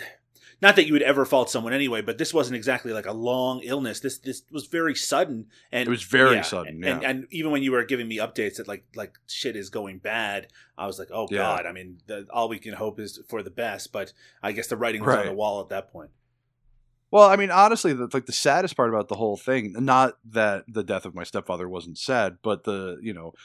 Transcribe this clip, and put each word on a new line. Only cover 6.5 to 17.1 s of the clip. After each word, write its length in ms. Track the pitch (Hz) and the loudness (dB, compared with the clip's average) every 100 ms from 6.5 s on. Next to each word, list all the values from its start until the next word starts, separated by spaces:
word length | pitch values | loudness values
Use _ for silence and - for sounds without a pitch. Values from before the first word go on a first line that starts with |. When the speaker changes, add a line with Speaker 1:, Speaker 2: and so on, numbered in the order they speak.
| 95 82 80 | -6 -8 -6
Speaker 1:
and, 80 | |
Speaker 2:
yeah. 120 | 90 175 | -4 -2
Speaker 1:
and, 80 | |
and 240 | 131 131 131 | -2 -4 -8
even 200 | 170 156 | -6 -2
when 120 | 147 | 0
you 80 | 135 | 0
were 100 | 127 120 | 0 0
giving 220 | 127 113 | -4 -4
me 80 | 110 | -6
updates 380 | 107 - 107 98 | -4 -4 -4 -6
that, 100 | 104 | -10
like, 180 | 101 _ 113 | -12 _ -14
like, 220 | 104 _ - | -14 _ -14
shit 280 | - 127 107 | -8 -6 -8
is 120 | 95 | -8
going 300 | 110 98 95 | -8 -10 -10
bad, 480 | 104 110 107 101 90 _ _ - | -6 -4 -2 -4 -8 _ _ -10
I 80 | 98 | -10
was 140 | 92 | -10
like, 100 | 95 | -8
"Oh, 140 | 95 104 | -6 -4
Speaker 2:
Yeah. 60 | 101 | -2
Speaker 1:
God." 260 | 95 95 87 | 0 -2 -4
I 60 | |
mean, 260 | 92 92 90 - | -10 -14 -18 -14
the, 200 | 104 98 | -12 -6
all 180 | 120 113 | -2 -2
we 100 | 110 | -4
can 140 | 113 | -10
hope 260 | 98 107 - | -8 -6 -6
is 200 | 104 - - | -10 -14 -12
for 120 | 113 | -10
the 60 | 95 | -10
best, 400 | - 117 98 - | -6 -6 -6 -10
but 180 | 107 92 - _ _ | -10 -10 -12 _ _
I 80 | 101 | -6
guess 140 | 107 107 | -6 -6
the 80 | 113 | -4
writing 240 | 117 110 | -2 0
was 80 | - | 2
on 60 | 123 | 2
Speaker 2:
Right. 60 | 98 | 2
Speaker 1:
the 60 | |
wall 280 | 98 107 101 | -2 -2 -4
at 80 | 92 | -6
that 220 | 95 - | -8 -10
point. 200 | 87 78 _ _ _ _ _ _ _ _ _ _ | -14 -20 _ _ _ _ _ _ _ _ _ _